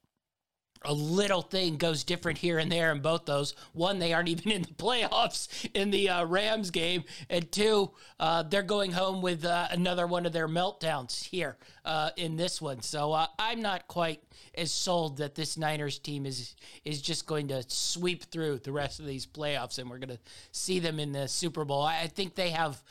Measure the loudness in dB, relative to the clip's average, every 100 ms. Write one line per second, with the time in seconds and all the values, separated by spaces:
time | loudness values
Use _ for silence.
0 | _ _ _ _ _ _ _ -10 -4 -2
1 | 2 2 2 0 0 0 0 2 0 0
2 | -2 -2 -2 0 2 2 2 2 2 2
3 | 2 0 0 0 0 -6 -10 -2 0 2
4 | 2 2 2 0 0 0 -2 -2 0 2
5 | 2 2 2 0 -6 -8 -4 0 2 4
6 | 4 2 2 2 2 2 0 0 2 0
7 | -2 -10 -2 -2 0 2 4 6 4 -2
8 | -20 0 2 2 4 2 4 2 2 2
9 | 0 2 0 2 2 2 2 2 2 2
10 | 2 2 0 0 0 2 0 0 -2 -2
11 | -4 -8 -6 -4 -4 -6 -16 -8 -2 0
12 | 0 -2 -4 0 -2 -2 -6 -6 -4 -2
13 | 2 2 2 0 -2 0 -2 -2 -4 0
14 | 0 -2 _ -20 -12 -6 -2 0 2 2
15 | 2 -2 -4 -4 -4 -2 0 0 -2 -4
16 | -6 -4 -4 -6 -10 -14 -20 -12 -8 -4
17 | -2 -4 -2 -2 -2 -4 -4 -2 -2 0
18 | 0 -2 -6 -4 -2 -2 -4 -4 -4 -6
19 | -8 -8 -8 -6 -2 -2 -2 -6 -8 -10
20 | -10 -12 -14 -20 -12 -6 0 0 0 0
21 | -2 -2 -2 -2 -2 -2 0 2 2 0
22 | -2 -4 -4 -2 0 0 0 -4 -14